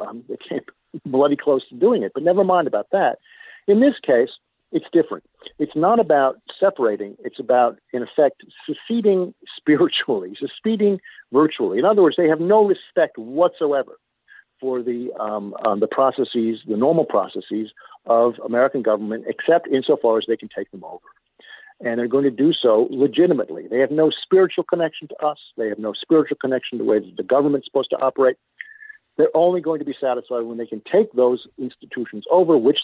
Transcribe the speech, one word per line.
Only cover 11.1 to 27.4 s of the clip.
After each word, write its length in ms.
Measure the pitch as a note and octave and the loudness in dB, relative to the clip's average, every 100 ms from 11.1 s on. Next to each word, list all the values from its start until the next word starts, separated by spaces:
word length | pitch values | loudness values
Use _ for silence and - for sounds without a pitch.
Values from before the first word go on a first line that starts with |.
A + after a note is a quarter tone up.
| - _ | -20 _
virtually. 460 | B2+ D#3 - G2 G2+ | 0 0 0 -4 0
In 80 | F3+ | 2
other 160 | G#3 | 4
words, 140 | E3 - | 4 4
they 100 | D#3+ | 2
have 100 | D#3+ | 2
no 260 | E3+ G#3+ G3+ | 2 4 4
respect 520 | E3+ - F3+ D#3 - | 0 -4 -2 -2 -4
whatsoever 800 | A2+ C#3+ F3 - D3+ C#3 - - _ _ _ - _ _ | -6 0 0 0 -2 -2 -4 -12 _ _ _ -20 _ _
for 220 | C3 B2+ | -6 -4
the, 300 | A#2+ A#2+ B2 - | -4 -6 -8 -8
um, 340 | G#2+ G#2+ G2+ - A2 | -6 -6 -8 -6 -4
um, 160 | G2+ | -2
the 60 | G#2+ | -2
processes, 720 | - C3 C3+ A#2+ A#2+ A2+ A2 - | 0 0 0 -2 -2 -2 -4 -6
the 80 | G#2+ | -2
normal 280 | C#3 E3 - | 2 2 0
processes 640 | G#2 F2+ G2 - G#2 G#2+ - - - - | -2 -2 -8 -8 -8 -8 -12 -20 -10 0
of 260 | A#2 A#2+ A#2 A#2 | 2 2 -2 -4
American 360 | A#2+ C3+ C3+ | 0 0 0
government, 440 | A2 G#2 G#2+ A2 - | -2 -2 -4 -8 -8
except 400 | - - E3+ - | -4 0 0 0
insofar 500 | C3 B2+ C#3+ A#2 A2+ | -2 0 0 2 0
as 80 | A2 | 0
they 100 | A2+ | -6
can 120 | G#2+ | -6
take 180 | - G2 | -12 -12
them 120 | F#2+ D#2+ | -14 -18
over. 180 | F2 _ _ _ _ - - - - | -18 _ _ _ _ -20 -20 -20 -12
And 200 | B2 A#2 | -6 -4
they're 80 | A#2+ | -2
going 160 | C3+ | 0
to 80 | C#3 | 0
do 220 | A#2+ D3+ | 2 0
so 340 | D#3 B2 A2 A#2+ | 2 2 4 2
legitimately. 800 | C3+ C#3 D3 F3 C#3 - D#2 E2+ | 0 0 2 2 2 -4 -10 -6
They 100 | B2 | -2
have 120 | C3 | 0
no 180 | D3+ D#3 | 2 0
spiritual 540 | - - F#3+ F3+ - | 0 0 2 2 0
connection 460 | - F3 D#3+ - D3 | -4 -2 -2 -6 -16
to 60 | - D3+ | -6 -6
us. 120 | D3 - - | -6 -12 -8
They 100 | A2 | -6
have 120 | G#2 | -6
no 140 | G#2+ | -8
spiritual 440 | G2 - D#3+ C#3+ - | -10 2 2 2 -4
connection 360 | C3 B2+ - A#2+ | -4 -4 -6 -6
to 40 | |
the 60 | A2 | 0
way 100 | G#2+ | 0
that 180 | - - | -2 -8
the 60 | |
government's 440 | F#2 C3+ | 0 0